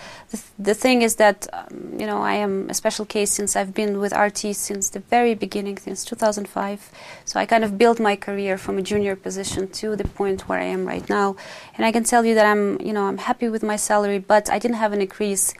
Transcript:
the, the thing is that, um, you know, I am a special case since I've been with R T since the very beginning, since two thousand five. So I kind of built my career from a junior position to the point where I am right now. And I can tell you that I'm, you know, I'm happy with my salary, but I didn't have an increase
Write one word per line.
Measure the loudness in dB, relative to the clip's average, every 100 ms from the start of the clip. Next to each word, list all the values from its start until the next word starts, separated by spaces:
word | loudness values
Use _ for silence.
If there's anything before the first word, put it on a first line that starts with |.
| -18 -20 -14
the, | -14 -12 -4
the | -2
thing | 2 4 4
is | 4 6
that, | 4 4 -4
um, | -12 -14 -14 -10 -6
you | -4
know, | -2
I | 0
am | 0 0 -2 -4
a |
special | -2 -2 -4
case | -4 -2 0
since | 0 -2 -2
I've | -2
been | -2 0 0
with | 0
R | 2 0
T | 0 -4
since | -4 -6 -4 -4
the | -6
very | 0 2 4
beginning, | 2 -2 -4 -6 -8
since | -10 -10
two | -10
thousand | -2 0 0 -4
five. | -4 -4 -6 -12 -20 -20 -14
So | -6 -2
I |
kind | 4 4
of | 4 4
built | 4 6
my | 2
career | 0 -4 -4 -2 -4
from | -4 -4
a |
junior | 0 0 0 -2
position | -6 -6 -6 -4 -6
to | -6 -4 -2
the |
point | -4 -2 -2 -2 -2
where | -2
I | -2
am | -4 -4
right | -4 -2
now. | 0 0 -2 -10 -18 -12 0
And |
I | 2
can | 2
tell | 4 4
you | 6 6
that | 6
I'm, | 6 2 0
you | -2
know, | -2 -2
I'm | -2
happy | -2 -2 -2
with | -2
my | -2 -2
salary, | 2 2 2 0
but | 4 4 4
I | 0
didn't | 0 0
have | 0
an | 0
increase | -2 -2 -2 0 -2